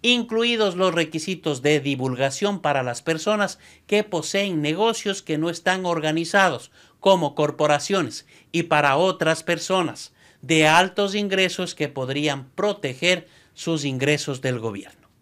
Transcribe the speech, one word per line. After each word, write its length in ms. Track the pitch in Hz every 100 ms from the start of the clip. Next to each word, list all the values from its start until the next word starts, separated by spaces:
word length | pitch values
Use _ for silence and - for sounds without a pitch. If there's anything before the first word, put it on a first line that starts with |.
incluidos 720 | 240 247 233 226 233 233 208 180
los 160 | 185
requisitos 680 | 165 160 160 156 185 160 135
de 200 | 147 151
divulgación 800 | 135 135 131 123 135 131 202 196
para 200 | 147 139
las 200 | 123 120
personas 580 | - 160 208 214 196 - - - _
que 200 | 208 208
poseen 560 | 170 151 196 202 165
negocios 600 | 147 165 220 220 202 190
que 160 | - 156
no 120 | 165
están 360 | 170 - 190 180
organizados 880 | 165 156 156 165 202 185 123 - _ _ _
como 340 | 196 185 151 -
corporaciones 880 | 151 131 151 147 - 196 135 - - - _
y 100 | 170
para 320 | 165 151 143 139
otras 480 | 185 - 156 160
personas 720 | - 170 - 190 165 110 - _ _ _
de 260 | 131 160 156
altos 480 | 165 190 190 202 208
ingresos 600 | 202 190 185 180 180 -
que 140 | 143
podrían 600 | 131 127 143 147 139 131
proteger 760 | - 208 202 139 127 170 180 - _ _
sus 300 | - - 160
ingresos 580 | 139 131 135 147 151 131
del 180 | 131 123
gobierno. 500 | 113 98 - _ _ _